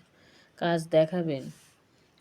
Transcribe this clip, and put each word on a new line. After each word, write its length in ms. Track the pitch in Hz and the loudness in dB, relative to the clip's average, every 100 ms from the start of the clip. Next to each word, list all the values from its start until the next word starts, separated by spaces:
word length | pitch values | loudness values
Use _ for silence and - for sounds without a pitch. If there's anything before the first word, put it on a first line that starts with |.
| - _ - - - - | -20 _ -20 -20 -20 -6
কাজ 320 | 170 170 160 | -2 -2 2
দেখাবেন। 540 | 160 160 180 165 139 131 - - _ _ _ _ _ | 2 2 0 -4 -4 -8 -16 -20 _ _ _ _ _